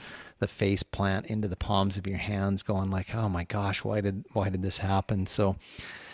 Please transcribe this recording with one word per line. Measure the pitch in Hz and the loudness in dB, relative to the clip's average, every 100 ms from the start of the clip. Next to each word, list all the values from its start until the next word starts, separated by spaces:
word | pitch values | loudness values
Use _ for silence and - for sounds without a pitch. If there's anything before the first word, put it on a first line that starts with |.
| - - - _ | -12 -16 -18 _
the | 101 | -6
face | - 101 98 | 0 2 2
plant | - - 98 95 - | 0 0 0 0 -2
into | 107 104 | -2 -2
the | - | -4
palms | - 98 98 95 | 0 2 2 0
of | 92 | -4
your | 92 | -4
hands | 101 101 98 98 | -2 0 2 0
going | - 98 95 | 0 0 0
like, | 95 - | -2 -2
"Oh | 113 110 | 0 0
my | 90 | 0
gosh, | 87 104 101 95 | -2 -2 0 -2
why | 104 107 | 0 0
did, | 101 98 - | 0 -2 -2
why | 107 98 | 0 0
did | 92 | 0
this | 95 - | 0 0
happen?" | 95 98 - 101 95 | 2 2 2 0 2
So | - 101 92 - - - - - | 4 4 2 -8 -14 -12 -14 -16